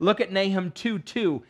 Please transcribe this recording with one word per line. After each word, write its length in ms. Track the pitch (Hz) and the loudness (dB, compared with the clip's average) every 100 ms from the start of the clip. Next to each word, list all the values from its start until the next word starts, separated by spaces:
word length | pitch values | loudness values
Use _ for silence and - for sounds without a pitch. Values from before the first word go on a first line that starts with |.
Look 200 | 175 208 | 2 2
at 120 | 202 | 2
Nahum 400 | 190 196 190 180 | 0 0 0 -2
two 260 | - 233 208 | -4 -4 -4
two. 460 | - 240 202 139 | -4 0 0 0